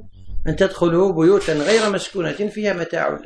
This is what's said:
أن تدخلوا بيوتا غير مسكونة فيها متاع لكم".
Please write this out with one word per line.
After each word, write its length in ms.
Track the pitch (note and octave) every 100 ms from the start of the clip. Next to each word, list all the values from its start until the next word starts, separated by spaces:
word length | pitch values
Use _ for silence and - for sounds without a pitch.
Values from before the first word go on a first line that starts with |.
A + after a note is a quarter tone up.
| - - - - D#3+
أن 80 | D#3
تدخلوا 580 | F#3+ - F3 E3+ F#3+
بيوتا 400 | D#3+ E3 G3+ F3+
غير 360 | D3+ D3+ A3 G#3+
مسكونة 420 | G3 - F#3+ D#3
فيها 420 | D3+ G#3 G#3 G#3
متاع 340 | F3 E3 E3 C#3+
لكم". 160 | D3+